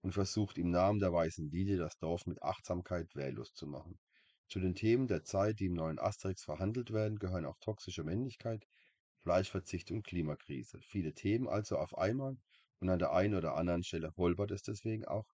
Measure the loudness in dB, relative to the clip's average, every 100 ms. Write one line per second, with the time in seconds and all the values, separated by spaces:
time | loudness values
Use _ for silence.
0 | -2 0 0 2 0 2 2 6 6 6
1 | 4 4 2 0 -4 0 2 2 0 -2
2 | -2 -2 -2 -4 -4 -4 -2 -4 -2 -4
3 | -4 -4 -4 -4 -10 -10 -10 -10 -12 -16
4 | _ _ _ _ _ -2 0 2 4 4
5 | 4 0 0 2 2 2 0 0 -2 0
6 | -2 -2 -6 -6 -6 -2 0 -2 -2 0
7 | 0 0 -2 -2 -2 -4 -6 -6 -6 -6
8 | -2 -2 -2 -6 -6 -6 _ _ _ _
9 | _ _ 2 4 4 -4 -4 -8 -4 -6
10 | -4 -2 -2 -4 -8 -10 -8 -14 -8 -4
11 | -4 -4 0 0 2 -2 0 -2 -2 0
12 | 0 0 -2 -6 _ _ _ _ 2 2
13 | 4 4 4 2 0 0 2 2 0 -4
14 | -4 2 2 4 0 -2 -6 -6 -4 -4
15 | -2 -4 -4